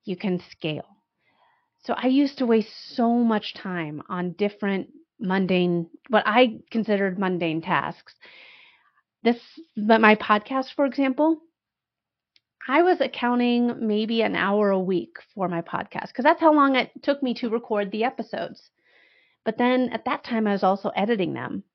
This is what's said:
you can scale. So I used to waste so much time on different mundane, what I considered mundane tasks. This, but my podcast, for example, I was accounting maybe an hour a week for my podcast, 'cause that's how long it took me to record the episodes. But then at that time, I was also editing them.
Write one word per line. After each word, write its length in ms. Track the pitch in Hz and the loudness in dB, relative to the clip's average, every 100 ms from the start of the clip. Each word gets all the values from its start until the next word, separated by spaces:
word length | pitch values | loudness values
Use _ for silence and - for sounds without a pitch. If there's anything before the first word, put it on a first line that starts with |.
| - | -8
you 120 | 180 | -6
can 240 | 202 180 - | -2 -4 -6
scale. 380 | - 160 151 - _ _ _ _ _ _ _ _ _ | -8 -6 -6 -12 _ _ _ _ _ _ _ _ _
So 100 | - - | -8 -4
I 120 | 254 | 2
used 320 | 269 277 - | 2 2 0
to 80 | 247 | 2
waste 480 | 220 208 - - - | 2 0 -12 -10 0
so 180 | 233 | 2
much 400 | 240 233 214 - | 2 2 0 -4
time 480 | - 196 180 156 151 - | -12 -8 -6 -6 -8 -8
on 220 | 180 180 | -6 -6
different 560 | 170 208 202 202 190 - - _ _ | -2 -4 -2 -4 -2 -6 -16 _ _
mundane, 680 | 185 190 185 185 180 175 170 - - | -2 0 2 2 2 0 -4 -14 0
what 140 | 214 - | 0 2
I 360 | 220 254 220 _ | 4 2 0 _
considered 480 | 226 214 202 196 180 | -6 0 0 0 0
mundane 420 | 190 175 165 160 | -2 0 -2 -2
tasks. 540 | 160 156 - - - _ - - - - - _ _ _ _ _ | 0 0 0 -10 -20 _ -20 -20 -20 -20 -20 _ _ _ _ _
This, 140 | 233 240 - - 330 - | -2 -2 -8 -20 -14 -6
but 240 | 208 220 | 2 6
my 160 | 220 214 | 6 4
podcast, 580 | - 208 - 269 262 - | 2 -2 0 -6 -4 -2
for 100 | 277 | -2
example, 540 | 254 269 254 311 320 _ _ _ _ _ _ _ _ _ _ _ _ - | 0 -2 2 0 0 _ _ _ _ _ _ _ _ _ _ _ _ -2
I 140 | 277 | 2
was 200 | 349 349 | 4 2
accounting 840 | 262 - 240 240 240 240 240 - 220 | 0 -2 0 2 2 2 0 -2 -2
maybe 340 | 208 220 226 | 0 0 0
an 140 | 214 180 | 0 0
hour 340 | 185 208 202 | 0 2 2
a 100 | 190 | 2
week 380 | 185 180 - - - | 0 -2 -4 -16 -20
for 140 | - 185 | -6 -4
my 140 | 170 | -4
podcast, 520 | 170 - - - - | -6 -8 -6 -10 -10
'cause 100 | - | 0
that's 160 | 262 330 | 0 4
how 140 | 320 | 4
long 220 | 302 277 262 | 6 4 2
it 160 | - - | -2 -6
took 180 | - 285 | -4 -2
me 120 | 262 233 | -2 -4
to 140 | 233 | -4
record 420 | 226 233 208 202 | -6 -4 -4 -4
the 120 | 214 | -2
episodes. 680 | 240 - - - 175 - _ _ _ _ _ _ _ _ - | -4 -4 -10 -8 -8 -12 _ _ _ _ _ _ _ _ -8
But 100 | 220 | -2
then 340 | 247 254 247 | 0 2 0
at 100 | 233 | -4
that 220 | - 247 - | -6 -8 -4
time, 200 | 226 214 | -2 0
I 60 | |
was 100 | 202 | 2
also 280 | 190 196 - | 2 0 -2
editing 440 | - 208 226 165 | -4 -2 0 -2
them. 300 | 131 127 196 - | -4 -8 -10 -12